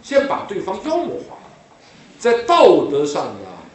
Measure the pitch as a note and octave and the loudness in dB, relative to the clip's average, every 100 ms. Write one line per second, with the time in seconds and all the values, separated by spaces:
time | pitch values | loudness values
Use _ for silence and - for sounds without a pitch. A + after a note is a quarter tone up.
0 | - C#4 C4 - - F#3+ - G#3 D4+ E4+ | 2 0 0 -4 -6 -8 -6 -6 -2 -2
1 | - - - - - - _ _ - - | -2 -8 -12 -20 -20 -20 _ _ -20 -20
2 | - - A#3+ A#3+ - - G3 D3+ A#2+ C#3 | -20 -4 0 0 2 6 6 6 2 -2
3 | D3 - - G2+ F#2+ F2 - | -2 -4 -6 -10 -16 -18 -20